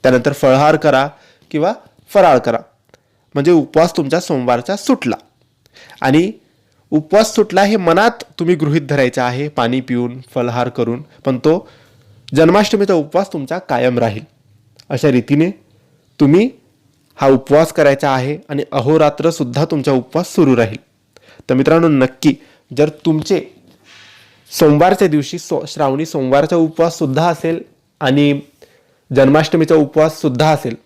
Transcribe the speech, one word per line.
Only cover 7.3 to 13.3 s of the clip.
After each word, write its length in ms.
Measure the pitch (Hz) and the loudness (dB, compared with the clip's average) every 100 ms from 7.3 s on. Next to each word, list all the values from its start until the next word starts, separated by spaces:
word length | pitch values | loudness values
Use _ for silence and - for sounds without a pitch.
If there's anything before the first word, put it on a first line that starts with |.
| - | 0
सुटला 280 | 202 180 | 0 0
हे 140 | 202 214 | 0 0
मनात 460 | 170 165 226 233 - - | 2 2 2 -2 -20 -6
तुम्ही 160 | 160 156 | -2 0
गृहीत 260 | 151 156 | 0 -2
धरायचं 400 | 135 143 127 131 | -2 0 0 0
आहे, 260 | 123 123 147 | -4 -4 -6
पाणी 340 | 147 117 131 | -4 -2 -2
पिऊन, 400 | 127 123 120 127 127 139 | -4 -4 -4 -8 -10 -6
फळाहार 340 | 120 120 123 | -4 -4 -4
करून, 320 | 127 117 123 151 _ - | -4 -4 -6 -12 _ -6
पण 120 | 127 | -2
तो 320 | 151 160 - _ _ _ _ _ - 135 | 0 -2 -4 _ _ _ _ _ -6 2
जन्माष्टमीचा 580 | 160 190 208 208 196 | 4 4 0 -2 0
उपवास 400 | 175 147 175 196 | 0 0 -4 -4